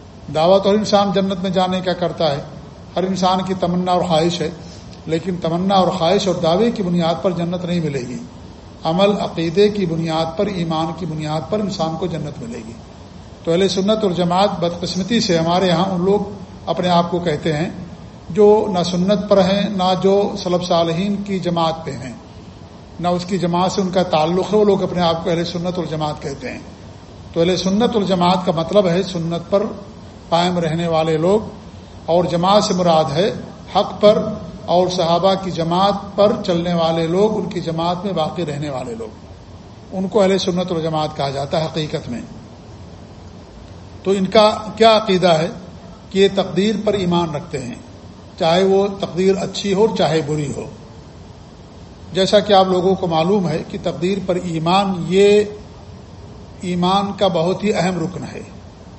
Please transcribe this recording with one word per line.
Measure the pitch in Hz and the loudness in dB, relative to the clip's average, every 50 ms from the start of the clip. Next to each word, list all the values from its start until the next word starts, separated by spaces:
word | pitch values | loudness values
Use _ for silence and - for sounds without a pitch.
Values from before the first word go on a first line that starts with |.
| - - - - - - 143 | -20 -20 -20 -16 -10 -6 -2
دعویٰ | 156 160 180 196 196 | 2 4 4 4 4
تو | 196 196 | 4 2
ہر | 202 | 2
انسان | 214 208 - 208 202 202 196 180 | 2 2 2 2 4 4 2 2
جنت | 196 190 196 202 180 | 0 0 0 -2 -4
میں | 190 190 | -4 -2
جانے | 175 185 185 185 185 185 | 0 0 0 0 0 -2
کا | 175 185 | -2 -2
کرتا | 170 175 175 160 156 - 170 151 | -2 -2 -2 -4 -2 0 0 0
ہے، | 139 139 - - - - - - - - - - - | 0 -2 -6 -10 -14 -16 -18 -18 -18 -18 -16 -8 -4
ہر | 180 | -2
انسان | 185 190 185 175 185 180 190 190 | -2 -2 0 0 2 2 2 0
کی | 185 190 185 185 | 0 -4 -4 -2
تمنا | 180 175 180 180 180 185 | -2 0 0 0 2 2
اور | 180 175 | 2 2
خواہش | 160 180 165 156 165 175 170 - | 2 2 2 2 2 2 0 -2
ہے، | 151 165 - - - - - - - - - - - | -4 -6 -6 -10 -14 -16 -18 -18 -18 -18 -18 -14 -6
لیکن | 156 160 165 160 190 180 - | -4 -4 -4 -2 -4 -6 -4
تمنا | - 160 170 170 190 196 202 | -4 -2 -2 0 0 2 4
اور | 190 180 170 | 4 4 4
خواہش | - 170 160 170 196 202 202 | 2 2 2 2 2 2 2
اور | 185 170 175 | 0 0 0
دعوے | 175 160 170 190 233 240 | 2 2 2 2 2 2
کی | 233 - | 0 -2
بنیاد | 185 175 175 175 165 165 170 170 | -2 -2 0 0 0 0 0 0
پر | - 190 | -2 -2
جنت | 175 175 170 170 180 175 175 | -2 -2 -4 -4 -4 -4 -4
نہیں | 170 175 175 | -4 -2 -2
ملے | 156 147 139 127 | -2 -2 -4 -4
گی، | 120 120 123 117 - - - - - - - - - - - - - | -6 -8 -10 -10 -12 -14 -18 -18 -18 -18 -20 -20 -20 -20 -14 -6 -4
عمل | 160 170 185 202 208 196 175 | -2 2 4 4 4 2 2
عقیدے | 170 160 - 165 165 165 160 196 208 208 | -2 -4 -4 -4 -4 0 2 4 4 4
کی | 208 202 190 | 2 0 -2
بنیاد | 165 165 165 165 165 160 160 165 160 - - | -2 -2 -2 -2 -2 0 0 -2 -2 -2 -2
پر، | 202 | -2
ایمان | - 190 175 170 165 160 156 165 170 165 - | -2 -2 -4 -2 -2 -2 -2 -2 -2 -4 -6
کی | 185 | -6
بنیاد | 156 156 156 151 151 156 160 151 - | -6 -6 -6 -4 -4 -4 -4 -4 -4
پر | 214 214 | -4 -2
انسان | 202 180 - - 160 160 165 | -2 -2 -2 -2 -2 -2 -2
کو | - 196 | -4 -4
جنت | 170 165 147 147 147 131 135 | -4 -4 -6 -8 -8 -10 -10
ملے | 123 117 117 117 | -12 -12 -12 -12
گی۔ | 110 113 110 - - - - - - - - - - - - - - | -12 -14 -16 -16 -18 -20 -20 -20 -20 -20 -20 -20 -20 -20 -16 -6 -2
تو | 170 | 0
اہل | 165 180 196 185 | 2 2 2 2
سنت | 180 196 190 208 220 214 214 | 2 0 2 2 2 2 0
والجماعت | 190 175 180 175 175 175 185 202 208 - - | 0 0 0 0 2 2 2 2 2 2 0
بدقسمتی | 170 170 170 - 180 - - 185 190 185 240 220 | -2 -2 -2 -4 -8 -6 -4 -4 -2 0 0 0
سے | - 185 165 160 | 2 2 2 2
ہمارے | 160 165 170 190 196 180 | 2 2 2 2 2 2
ہاں | 165 165 190 | 2 2 0
ان | 196 185 175 175 | 0 0 0 2
لوگ | 196 202 202 - - - - - - - - - | 2 2 2 0 -4 -10 -12 -14 -16 -16 -8 -6
اپنے | - - 196 175 180 | -4 -2 -2 0 2
آپ | 175 170 175 - | 4 4 2 2
کو | 185 170 | 0 -2
کہتے | - 170 151 - - 170 | -2 -2 -2 0 0 -2
ہیں | 151 147 175 202 - - - - - - - - - - - - | 0 -2 -2 -4 -6 -10 -12 -14 -14 -16 -18 -18 -18 -16 -12 -2
جو | 160 208 208 208 208 214 208 208 | 2 6 6 8 6 6 4 0
نہ | 185 175 | 0 0
سنت | 170 175 180 175 180 196 208 202 202 - | 0 0 0 0 2 2 2 2 2 4
پر | 202 196 180 | 4 4 4
ہیں، | 180 196 202 185 220 | 4 2 0 0 0
نہ | 208 185 180 185 185 165 | 0 0 2 2 2 2
جو | 185 196 196 202 202 - - - | 4 4 4 4 2 0 -2 -4
سلف | - 175 180 175 175 - | -2 -2 -2 0 0 2
صالحین | 175 165 170 165 160 170 202 208 202 | 2 2 2 2 0 0 -2 -2 -2
کی | 190 202 208 196 185 | -4 -4 -4 -4 -2
جماعت | 156 180 175 170 165 160 160 - - | -2 -2 0 0 0 0 -2 -4 -8
پہ | - | -10
ہیں۔ | 135 120 135 123 107 - - - - - - - - - - - - - - - - - | -10 -10 -10 -12 -12 -14 -16 -20 -20 -20 -20 -20 -20 -20 -20 -20 -20 -20 -20 -16 -10 -4
نہ | 170 175 | -2 -2
اس | 180 175 175 | -2 -2 -2
کی | - 208 170 | -2 -2 -2
جماعت | 175 170 175 175 185 180 | 0 0 0 2 0 0
سے | - 208 | 0 0
ان | 190 180 | 0 2
کا | 175 190 180 - | 2 2 2 2
تعلق | 170 156 156 165 180 185 180 - | 2 2 2 2 2 0 0 2
ہے، | 208 214 | 4 4
وہ | 208 | 6
لوگ | 202 196 196 | 4 4 2
اپنے | 185 165 165 180 | 2 0 0 0
آپ | 175 165 165 165 175 | 2 2 0 0 0
کو | 190 | 0
اہل | 165 170 170 | 0 0 -2
سنت | - - 170 170 180 175 180 | -2 -4 -4 -4 -4 -4 -4
والجماعت | 160 147 160 151 151 151 147 - | -4 -4 -4 -4 -4 -4 -4 -6
کہتے | - 143 139 127 127 120 | -8 -8 -8 -8 -10 -10
ہیں۔ | 110 - - - - - - - - - - - - - - - | -10 -12 -14 -16 -18 -18 -18 -20 -20 -20 -20 -20 -18 -18 -14 -4
تو | - 165 | 0 2
اہل | 170 180 185 | 2 2 2
سنت | 165 180 185 196 214 240 233 240 | 0 0 0 2 2 2 2 2
والجماعت | 214 190 175 190 175 175 175 190 185 - | 2 0 2 2 4 4 4 2 2 2
کا | 190 165 | 0 0
مطلب | 160 165 - 190 208 190 175 | 0 0 2 4 4 4 4
ہے | 170 185 | 2 0
سنت | 196 - - 170 160 170 170 170 - - | 0 -2 -4 -4 -4 -4 -4 -6 -2 0
پر | 196 196 214 - - - - - - - - - - - - - | 0 0 2 0 -6 -10 -14 -18 -18 -18 -20 -20 -20 -18 -6 -2
قائم | 170 170 175 180 180 175 | 0 2 2 2 0 0
رہنے | 165 156 156 170 170 165 | 0 0 0 -2 0 0
والے | 165 160 160 165 160 151 | 2 2 2 2 2 2
لوگ، | 165 185 202 226 214 - - - - - - - - - - - - | 4 4 2 2 0 -4 -12 -16 -18 -18 -18 -20 -20 -20 -20 -8 -2
اور | - 165 180 170 | 2 2 4 4
جماعت | 147 170 170 180 190 208 214 202 | 2 0 2 4 4 4 4 4
سے | 208 190 | 2 0
مراد | 180 180 175 160 156 156 139 139 | 2 4 4 4 4 2 2 0
ہے | 156 196 247 - - - - - - - - - | 0 0 0 -2 -4 -10 -14 -16 -18 -10 -4 0
حق | 190 208 - - - | 0 0 -2 0 4
پر | 208 208 220 185 - - - - - - - - - - 170 | 6 6 6 6 2 -4 -6 -8 -10 -14 -14 -10 -2 0 2
اور | 180 185 175 | 2 2 2
صحابہ | 180 185 165 165 170 175 180 190 190 185 185 | 0 0 2 2 2 2 4 2 2 0 -2
کی | 185 | -4
جماعت | 147 165 165 165 170 185 196 202 196 196 - - - | -4 -2 -2 0 2 2 2 2 0 -2 -4 -4 2
پر | 214 202 214 233 - - | 4 4 4 4 2 -2
چلنے | 190 170 170 170 175 175 | 0 0 0 0 0 0
والے | 170 165 165 165 165 165 | 2 2 2 2 0 0
لوگ، | 160 175 190 208 220 214 196 | 0 2 2 2 2 2 -2
ان | 180 170 | -4 -4
کی | - 175 | -6 -6
جماعت | 151 165 160 165 165 175 185 175 190 | -4 -4 -4 -2 -2 -2 -2 -2 -4
میں | 202 | -4
باقی | 180 160 156 151 - 175 170 | -2 -2 -2 -2 -4 -6 -6
رہنے | 147 143 143 151 147 | -6 -6 -6 -6 -6
والے | 135 127 127 123 117 | -6 -8 -8 -8 -10
لوگ، | 113 113 107 104 - - - - - - - - - - - - - - - | -10 -10 -12 -14 -16 -20 -20 -20 -20 -20 -20 -20 -20 -20 -20 -20 -20 -16 -10
ان | 190 185 190 180 | -6 -6 -4 0
کو | 226 214 | 2 4
اہل | 190 185 196 180 | 4 4 4 2
سنت | - 185 175 180 175 180 | 0 0 -2 -2 -2 -2
والجماعت | 175 160 156 160 156 156 156 143 - | -2 -2 -2 -2 -2 -2 -2 -4 -4
کہا | - 139 139 | -4 -4 -4
جاتا | 135 139 143 139 190 160 | -4 -4 -4 -2 -2 -2
ہے | 156 | -2
حقیقت | 156 - 165 151 147 160 143 - 127 | -2 -4 -4 -4 -4 -6 -6 -6 -8
میں۔ | 120 113 - - - - - - - - - - - - - - - - - - - - - - - - - - - - - - - - - - - - | -10 -10 -10 -12 -16 -16 -18 -18 -20 -20 -20 -20 -20 -18 -18 -20 -20 -20 -20 -20 -20 -20 -20 -18 -18 -20 -20 -20 -20 -20 -20 -18 -18 -18 -18 -18 -16 -6
تو | - 185 | -2 0
ان | 196 202 185 | 0 0 2
کا | 185 - 220 208 214 214 - - - - | 4 6 6 6 6 4 0 -6 -4 2
کیا | - 220 226 220 | 6 6 6 6
عقیدہ | 208 214 196 190 175 185 180 165 156 | 6 4 2 2 4 4 4 4 4
ہے | 165 - - - - - - - - - - - - - | 0 -2 -6 -10 -14 -16 -18 -18 -18 -20 -20 -20 -12 -4
کہ | - 190 | 2 4
یہ | 196 190 190 | 4 4 4
تقدیر | 196 175 180 170 180 202 220 214 - - | 0 -2 -2 0 0 0 0 0 0 0
پر | 214 202 | 0 0
ایمان | 202 180 175 175 175 175 160 147 | 0 0 0 0 0 0 -2 -4
رکھتے | 143 - - 156 131 | -8 -8 -8 -8 -8
ہیں، | - 120 117 - - - - - - - - - - - - - | -8 -8 -10 -12 -14 -18 -20 -20 -20 -20 -20 -20 -20 -14 -4 0
چاہے | 180 160 170 185 190 | 2 4 4 4 4
وہ | 190 190 196 196 202 196 - | 4 4 4 2 0 -2 -4
تقدیر | 160 - 151 175 190 190 190 185 | -6 -4 -2 0 2 2 2 2
اچھی | 165 - - - - 202 190 | -2 -6 -6 -4 -4 0 2
ہو | 190 226 226 - - | 2 2 2 2 2
چاہے | 180 147 160 160 143 | 0 2 2 0 0
بری | 147 151 151 147 127 113 | -2 -4 -4 -4 -4 -6
ہو۔ | - - - - - - - - - - - - - - - - - - - - - - - - - - - - - - - | -8 -10 -12 -14 -18 -20 -20 -20 -20 -20 -20 -20 -20 -20 -20 -20 -20 -20 -20 -20 -20 -20 -20 -20 -20 -20 -20 -20 -20 -14 -4
جیسا | - 185 190 185 208 208 | -2 0 2 4 4 4
کہ | 196 208 | 6 6
آپ | 202 190 190 185 | 6 6 6 6
لوگوں | 185 180 175 190 185 | 4 2 2 2 2
کو | - 190 | 2 0
معلوم | 170 165 160 165 180 208 208 180 151 | 0 0 0 2 2 2 2 0 0
ہے | 151 - - - | -2 -4 -6 -8
کہ | - 175 | -8 -6
تقدیر | - 175 - - 175 185 202 190 185 | -6 -6 -4 -2 -2 -2 -2 -2 -2
پر | - 175 180 175 | -2 -2 -2 -2
ایمان، | 175 165 160 160 170 185 196 202 190 185 170 156 160 | -4 -4 -2 0 2 2 2 2 2 -2 -4 -2 2
یہ | 180 196 202 202 208 208 208 - - - - - - - - - - - - - - - - - - - - - - - - 175 | 4 6 6 8 6 6 4 0 -4 -14 -16 -18 -20 -20 -20 -18 -18 -18 -20 -20 -20 -20 -18 -18 -18 -18 -18 -18 -14 -10 -6 -4
ایمان | 180 175 180 180 190 202 202 202 202 - | -2 0 2 2 2 2 2 0 0 2
کا | 202 185 175 | 2 2 2
بہت | 160 160 180 185 - 202 | 2 2 0 0 0 0
ہی | 208 202 | 0 0
اہم | 175 165 190 180 165 | 2 0 0 0 -2
رکن | 160 143 - 139 123 104 | -4 -4 -6 -8 -10 -10
ہے، | - - - - - - - - - - - - - | -12 -12 -14 -16 -18 -18 -20 -20 -20 -20 -20 -20 -20